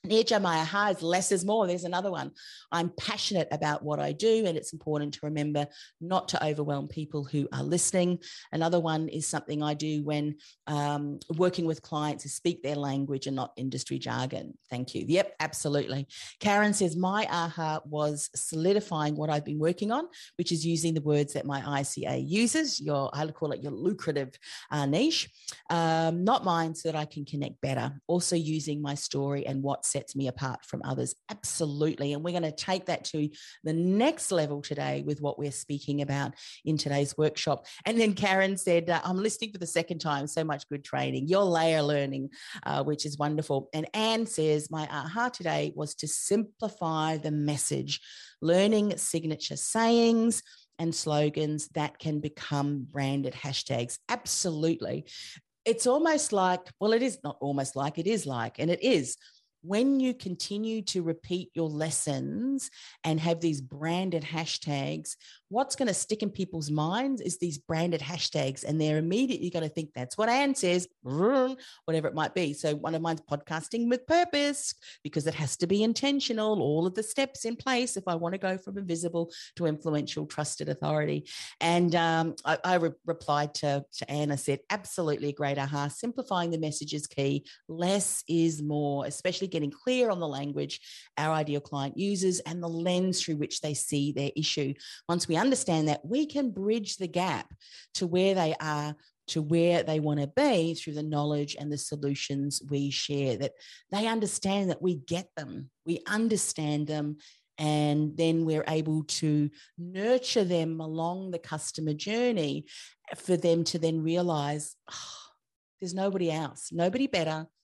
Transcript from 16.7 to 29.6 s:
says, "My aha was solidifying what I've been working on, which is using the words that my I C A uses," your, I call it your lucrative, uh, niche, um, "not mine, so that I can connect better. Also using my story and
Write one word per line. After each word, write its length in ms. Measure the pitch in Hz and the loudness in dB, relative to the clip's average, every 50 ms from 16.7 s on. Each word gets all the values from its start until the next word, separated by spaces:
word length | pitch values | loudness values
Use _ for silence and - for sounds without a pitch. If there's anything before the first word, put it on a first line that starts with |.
| 202 | 4
says, 220 | 202 202 175 160 | 4 2 2 2
"My 320 | 175 180 185 196 208 220 - | 2 0 2 2 0 0 0
aha 520 | - 170 170 170 160 170 165 156 156 156 - | 0 0 -2 -2 -2 -4 -2 -2 -2 -2 -4
was 460 | 147 151 151 151 151 147 147 - - - | -6 -2 0 0 0 0 -2 -6 -6 -6
solidifying 840 | - - - 160 156 160 185 202 208 202 - 175 156 151 151 151 | -6 -6 -4 -2 0 2 4 4 4 2 0 -2 0 0 0 0
what 140 | 151 151 151 | 0 0 0
I've 160 | 151 147 147 | 0 0 0
been 140 | - 147 151 | -2 -2 0
working 320 | 156 165 180 - 208 208 | 2 0 2 0 -2 0
on, 160 | 226 277 330 349 - - - - _ | 0 -2 -2 -6 -10 -18 -20 -14 _
which 140 | - 175 - | -4 -2 0
is 140 | 175 160 151 | 0 0 2
using 300 | 165 170 160 160 170 160 | 0 0 2 2 2 0
the 60 | 156 | 2
words 320 | 143 147 147 147 147 147 - | 2 4 4 4 4 2 -2
that 120 | 147 - | -6 -4
my 160 | 143 139 139 - | -2 -4 -4 -2
I 200 | - 143 139 139 | 0 0 0 0
C 240 | - - - - | -2 -4 -4 -2
A 100 | - 131 | -2 -2
uses," 640 | 131 131 139 170 208 240 226 - 320 320 269 - - | -2 -2 0 2 2 2 4 2 2 0 0 -2 -4
your, 320 | 147 151 147 139 139 - - | -2 0 0 0 0 -2 -2
I 140 | 143 156 | -2 -4
call 240 | 156 147 - 165 147 | -4 -4 -4 -4 -4
it 100 | 139 - | -4 -4
your 120 | 131 147 135 | -6 -8 -6
lucrative, 600 | 101 143 175 208 - - 165 147 143 135 127 - - - - - - - - | -2 0 0 0 0 -2 -2 -2 -2 -2 -4 -10 -18 -18 -16 -16 -16 -8 -4
uh, 160 | - 151 143 | 0 0 2
niche, 420 | 139 143 175 262 320 320 - - - _ - - - - - _ - | 2 4 4 4 4 2 0 -2 -4 _ -16 -14 -14 -14 -14 _ -2
um, 540 | 170 170 165 160 160 165 165 165 165 170 180 | 0 2 4 4 4 4 4 2 2 4 4
"not 200 | - - - 170 | 4 4 4 4
mine, 300 | 185 170 165 165 165 160 | 2 2 4 2 0 -2
so 180 | - - 165 | -4 -4 -2
that 60 | 156 | -2
I 80 | 151 151 | -2 -4
can 180 | 151 - 151 143 | -4 -6 -10 -8
connect 380 | - - 143 139 - - _ | -6 -4 -4 -4 -4 -6 _
better. 400 | - 139 135 123 113 131 139 143 _ | -4 -2 0 0 -2 -2 -6 -8 _
Also 280 | - 170 175 170 - 180 | 0 0 2 2 2 2
using 460 | 170 160 151 156 156 151 156 147 147 | 2 2 2 0 -2 0 -2 -2 -2
my 140 | 147 143 143 | -2 -2 -4
story 500 | 143 - - - 139 139 139 143 139 - | -4 -6 -4 -2 -2 0 0 0 -2 -2
and 160 | - 135 135 | -2 -2 -2